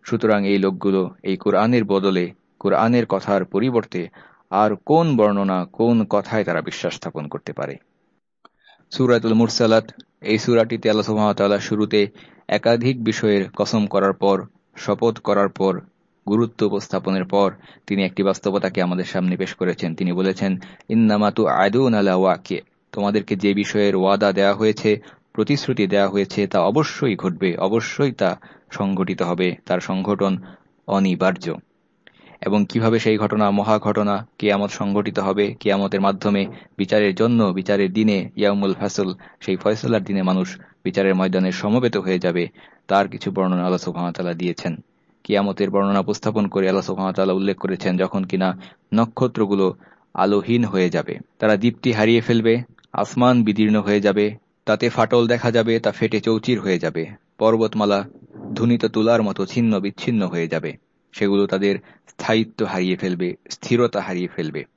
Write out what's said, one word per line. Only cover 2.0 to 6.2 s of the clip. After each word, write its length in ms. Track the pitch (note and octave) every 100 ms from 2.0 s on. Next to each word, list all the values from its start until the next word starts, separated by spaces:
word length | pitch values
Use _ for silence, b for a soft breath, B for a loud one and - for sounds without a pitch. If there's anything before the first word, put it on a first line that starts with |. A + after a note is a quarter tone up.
| G2 F#2 F2 - _ _
কুরআনের 460 | G2+ F2+ A2 B2 A2
কথার 400 | G2 G2 G2+ F2+
পরিবর্তে 640 | G2 B2+ A#2 G#2 F#2 E2 B B B _
আর 260 | G2 G#2+ G2+
কোন 420 | - D#3 E3 B2
বর্ণনা, 480 | G#2 G2+ G2 F#2 F2+
কোন 400 | - A#2 A#2 G#2
কথায় 380 | G#2